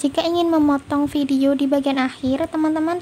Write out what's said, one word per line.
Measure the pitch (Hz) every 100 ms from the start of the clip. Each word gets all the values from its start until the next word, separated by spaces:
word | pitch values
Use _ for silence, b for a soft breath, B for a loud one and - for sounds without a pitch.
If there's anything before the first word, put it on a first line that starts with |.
Jika | 285 302
ingin | 330 349 339
memotong | 320 294 285 - 285 285
video | 294 277 269 277
di | 277 277
bagian | 285 277 269
akhir, | 254 - 254 269 320
teman-teman | 320 311 311 320 349